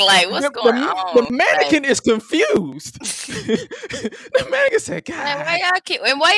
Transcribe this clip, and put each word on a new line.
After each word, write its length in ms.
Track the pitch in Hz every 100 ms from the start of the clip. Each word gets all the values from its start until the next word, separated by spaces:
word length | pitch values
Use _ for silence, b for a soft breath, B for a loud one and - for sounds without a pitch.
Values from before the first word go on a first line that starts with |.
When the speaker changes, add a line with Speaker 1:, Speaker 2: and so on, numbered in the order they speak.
| 196
Speaker 1:
like, 240 | 190 180
"What's 160 | - 285
Speaker 2:
the, 60 |
Speaker 1:
going 240 | 233 233 240
Speaker 2:
the, 120 | 302
Speaker 1:
on?" 280 | 185 185 240 233
Speaker 2:
the 60 |
mannequin 520 | 254 359 - 285 302
Speaker 1:
Like 80 | 277
Speaker 2:
is 80 | 220
confused. 1000 | - 220 - 330 587 233 151 139 - -
<laughs> 20 |
The 1500 | - - - 170 - 233 - - 440 523 214 - - 523 539
mannequin 300 | 523 539 427
said, 240 | - 170 -
Speaker 1:
Like, 80 | 330
why 400 | 277 285 302 349
Speaker 2:
"God." 0 |
Speaker 1:
y'all 220 | 359 370
keep, 180 | - 302 220
and 140 | 277
why 80 | 330